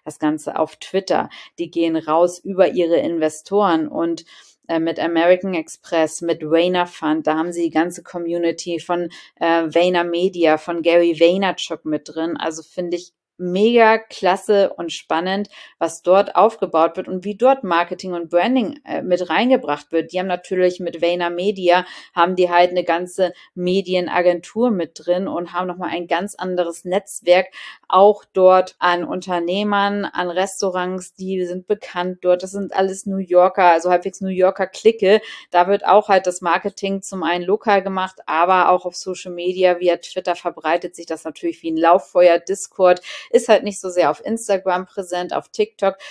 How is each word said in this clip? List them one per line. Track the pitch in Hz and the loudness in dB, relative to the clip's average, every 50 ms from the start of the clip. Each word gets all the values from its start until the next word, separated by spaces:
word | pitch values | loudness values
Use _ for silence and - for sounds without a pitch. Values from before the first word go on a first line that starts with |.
| _ | _
das | 160 - - | -16 -8 -4
Ganze | 156 151 156 147 - 151 - 160 | -2 -2 -2 -2 -6 -6 -4 -4
auf | 160 160 - | -4 -4 -6
Twitter. | - - - - 190 185 - 175 - - - - - - - _ - | -10 -12 -6 -4 -4 -2 0 -2 -2 -2 -4 -10 -18 -20 -20 _ -12
Die | 175 165 | -12 -6
gehen | - 165 165 165 160 | -4 -2 -2 0 -2
raus | 160 156 156 156 165 175 175 175 - | -2 -2 0 2 2 2 2 0 -4
über | - 190 190 180 185 156 | -10 -4 0 2 2 2
ihre | - 180 170 165 170 147 | 2 0 0 2 2 0
Investoren | - - 170 165 156 156 - - - - 196 202 208 185 165 160 156 - | 0 0 -2 -2 -2 -2 -4 -6 -8 -4 0 0 2 2 2 0 -2 -4
und, | - - 170 170 165 165 - - - - - _ _ _ _ - | -4 -4 -4 -4 -4 -6 -10 -16 -20 -20 -20 _ _ _ _ -6
äh, | 165 165 | -4 -2
mit | 165 165 165 - | -2 -2 -4 -4
American | - 170 170 165 170 175 185 180 190 196 185 | -4 -2 0 2 4 4 4 4 2 -2 -4
Express, | 165 156 - - - _ - 175 165 160 156 - - | -6 -6 -8 -14 -20 _ -4 -2 0 0 0 -2 -6
mit | 175 170 160 160 | -4 -4 -4 -4
Vayner | 151 151 160 165 175 180 180 180 175 175 | -2 0 0 2 2 2 0 0 -2 -4
Fund, | - - 165 151 156 160 151 160 | -6 -6 -4 -2 -2 -2 0 -2
da | 156 | -2
haben | 160 165 175 | -2 -2 -4
sie | 170 175 170 | -4 -4 -4
die | 160 | -2
ganze | 143 160 170 180 175 - | 0 -2 -2 -2 -6 -10
Community | - - - 175 170 165 170 175 170 165 165 165 - 180 170 160 | -16 -12 -10 -8 -6 -4 -4 -2 -2 -2 -4 -4 -8 -8 -8 -8
von, | - - 175 175 175 175 - - - - _ | -6 -4 -4 -4 -4 -6 -10 -16 -20 -20 _
äh, | _ - 170 165 165 165 | _ -2 0 0 0 0
Vayner | 156 147 170 175 180 180 175 170 | 0 2 2 2 4 2 0 -2
Media, | 175 170 170 180 190 180 175 165 156 156 156 | -2 -2 -2 -2 -2 0 2 2 2 2 2
von | - - 170 170 | 0 -2 -2 0
Gary | 156 170 170 175 170 170 165 151 | 2 4 4 4 4 4 4 4
Vaynerchuk | 170 170 185 196 196 185 175 - - - 170 - - | 4 4 4 2 0 -2 -2 -4 -8 -10 -10 -8 -6
mit | 156 151 147 - - | -6 -6 -6 -6 -8
drin. | 151 160 160 170 170 - | -8 -6 -6 -6 -6 -6
Also | - 165 160 160 156 | -6 -6 -6 -8 -12
finde | - _ 185 180 175 170 | -12 _ -8 -6 -6 -6
ich | 175 - - _ _ _ _ _ - | -8 -8 -12 _ _ _ _ _ -8
mega | 180 180 180 190 208 233 240 233 226 220 226 220 | -6 -4 0 2 2 4 6 6 6 6 6 4
klasse | 220 - - - 196 180 185 196 - - 208 202 196 - - | 0 -6 -8 -2 0 0 0 0 0 2 2 4 2 2 0
und | - 170 165 - | -6 -10 -10 -10
spannend, | - - - 160 165 175 185 190 202 208 - - - - - _ _ | -12 -6 -4 -4 -2 -2 -2 -4 -4 -4 -8 -12 -18 -20 -20 _ _
was | 170 165 - - - | -6 -6 -6 -4 0
dort | 175 185 196 202 - - | 4 4 4 4 2 2
aufgebaut | 170 196 226 - - 196 180 - 160 165 165 170 185 | 2 4 4 2 -2 -6 -2 0 2 2 2 0 -4
wird | 185 - | -8 -8
und | 185 185 180 | -8 -8 -8
wie | 202 208 | -8 -4
dort | 196 233 262 269 269 233 | 2 2 2 2 2 0
Marketing | 185 170 170 175 - 185 - - 185 175 | 0 0 0 0 -2 -6 -10 -8 -8 -8
und | 175 170 165 | -8 -6 -2
Branding, | 170 175 185 233 254 262 220 180 - - - | 0 0 2 2 2 0 0 -2 -6 -10 -10
äh, | - - 160 | -10 -8 -8
mit | - 180 180 180 180 - | -2 0 0 0 0 0
reingebracht | 160 185 233 254 262 - - - 147 147 - _ | 0 0 2 2 2 2 0 -2 -4 -6 -6 _
wird. | 165 165 160 165 170 | -2 -2 -2 -2 -4
Die | 180 | -4
haben | 185 190 | -4 -2
natürlich | 180 180 - - 190 185 180 180 180 - | -4 -4 -4 -4 0 2 2 2 0 -2
mit | 180 170 170 165 | -6 -10 -4 -2
Vayner | 170 170 175 180 175 175 | -2 -2 0 -2 -2 -4
Media, | 175 175 180 202 202 190 185 170 170 180 175 - - - - - _ | -4 -2 -2 -4 -2 0 2 4 4 4 2 -2 -10 -20 -20 -6 _
haben | 180 175 180 185 | 0 0 2 2
die | 180 180 175 | 2 2 4
halt | 175 175 180 180 | 4 4 4 4
eine | 175 180 175 | 2 -2 -2
ganze | 175 165 175 180 175 - - 185 175 - - - _ _ | -2 -2 -2 -4 -6 -2 -2 -2 -2 -2 -8 -18 _ _
Medienagentur | 180 180 180 185 196 180 180 185 180 180 - - 180 175 175 175 170 - - - 220 240 247 | -4 -2 0 0 0 0 0 -2 -2 -2 -2 -2 2 2 2 2 0 -4 -8 -4 -2 0 0
mit | 214 180 165 160 _ - - | 0 0 -4 -6 _ -8 -4
drin | 175 175 180 196 156 | -2 -2 -2 -2 -4
und | 120 175 175 170 | -4 -6 -6 -6
haben | 175 175 185 | -6 -6 -6
nochmal | 180 175 180 185 - | -6 -6 -8 -8 -8
ein | - 175 175 175 | -6 -8 -4 -4
ganz | 175 170 196 208 - | -4 -4 -4 -6 -8
anderes | - 185 185 180 175 175 170 165 - - | -10 -8 -4 -4 -2 -4 -4 -6 -10 -8
Netzwerk | 180 180 202 - - - - - 180 175 185 185 - - - - - - - _ - | -4 -4 -4 -4 -6 -12 -4 2 4 4 4 2 0 -8 -18 -18 -18 -20 -20 _ 0
auch | - 185 196 208 208 208 - _ _ | 4 6 6 6 6 2 -4 _ _
dort | 190 185 185 185 185 185 185 - _ | 4 6 6 6 6 4 0 -4 _
an | - 180 175 175 170 | 0 0 0 0 -2
Unternehmern, | - 180 185 180 185 180 175 170 170 185 202 208 208 208 202 202 202 202 202 202 | -6 -8 -8 -6 -6 -4 -4 -4 -4 -4 -2 -2 -2 0 0 0 0 -2 -4 -6
an | - - - 180 180 | -6 -6 -6 -6 -4
Restaurants, | 170 180 190 202 - - 208 190 180 185 180 180 185 185 180 - - | -2 -2 -2 -2 -4 -4 -4 -4 -2 -4 -4 -4 -6 -8 -10 -14 -14
die | - 185 185 190 185 180 | -12 -8 -6 -4 -4 -4
sind | 175 180 185 180 | -4 -6 -8 -6
bekannt | - 208 202 - - - 180 180 185 180 180 | -4 -4 -4 -6 -8 -6 -6 -6 -6 -6 -2
dort. | - 180 180 180 185 | 0 0 0 0 -2
Das | 190 | -6
sind | 190 202 196 175 - | -8 -8 -8 -4 -2
alles | 190 196 190 190 196 - 202 | -2 -2 -2 -4 -6 -8 -6
New | 190 190 | -6 -6
Yorker, | 190 170 175 180 180 190 180 202 180 175 | -4 2 4 4 4 4 4 4 4 4
also | 165 170 165 180 | 4 4 2 2
halbwegs | 180 175 - 196 - - | 0 0 0 -4 -8 -8
New | 196 190 | -8 -6
Yorker | 185 180 185 185 190 - 190 185 | 0 2 2 2 0 -2 -6 -8
Clique. | - - - 220 226 226 196 185 208 214 - - - - - _ | -6 0 2 2 2 4 4 4 4 4 2 -4 -16 -20 -10 _
Da | - 175 175 185 | 0 2 2 2
wird | 202 196 - - | 2 0 2 4
auch | 185 214 208 - | 4 4 4 4
halt | 196 190 185 185 | 2 2 2 0
das | 180 - | -4 -4
Marketing | 185 175 170 185 - 202 - - 202 196 196 196 | -2 0 0 0 -2 -6 -8 -6 -6 -6 -6 -6
zum | - - 196 190 170 | -8 -10 -10 -6 -4
einen | 165 175 175 175 | -4 -4 -2 -2
lokal | 180 202 220 - 226 202 196 | -2 -2 0 2 2 2 2
gemacht, | 185 196 190 185 185 185 - - - - | 0 -2 -4 -4 -6 -6 -8 -12 -8 -4
aber | 156 160 175 180 190 185 175 170 | 0 2 2 4 4 4 4 4
auch | 180 180 185 | 2 2 0
auf | 180 - | -6 -10
Social | - - 190 180 - - 185 | -10 -10 -10 -10 -10 -12 -12
Media | 175 175 175 180 185 185 180 180 180 175 | -10 -6 -4 -4 0 2 2 2 2 2
via | 180 175 170 170 | 2 0 0 0
Twitter | - - - 190 180 185 175 | -4 -10 -10 -6 -4 -4 -6
verbreitet | - - 175 160 160 - 156 165 175 - 170 - | -4 -6 -8 -8 -6 -2 -2 -2 -2 -4 -8 -12
sich | - 170 - | -14 -12 -10
das | 165 160 - | -10 -10 -10
natürlich | 160 156 - - 170 165 - - | -12 -12 -8 -8 -8 -8 -8 -8
wie | 165 | -6
ein | 160 160 | -2 0
Lauffeuer. | 165 165 175 196 185 - - 180 180 175 170 170 | 4 4 4 4 2 0 2 4 6 6 4 4
Discord | - - 196 - - - _ - 185 180 180 180 - - - - - - | 0 -4 -6 -6 -8 -10 _ 2 4 4 4 2 -2 -8 -16 -16 -4 0
ist | - - 226 - | 0 0 4 4
halt | 220 - - | 4 2 2
nicht | 208 196 - | -2 -8 -8
so | - 185 | -10 -4
sehr | 175 180 165 143 | 0 2 2 2
auf | 160 - - | 0 -2 -4
Instagram | 196 226 226 - - 196 185 190 190 180 185 190 | -6 -6 -6 -2 -2 -2 -2 0 -2 -2 -2 -4
präsent, | - _ 202 185 175 180 175 180 175 - | -8 _ -10 -8 -6 -6 -6 -6 -4 -6
auf | 143 - _ | -6 -6 _
TikTok, | - - 214 - _ - 196 190 190 - - - | -4 -4 -4 -4 _ -2 -2 -2 -2 -4 -12 -20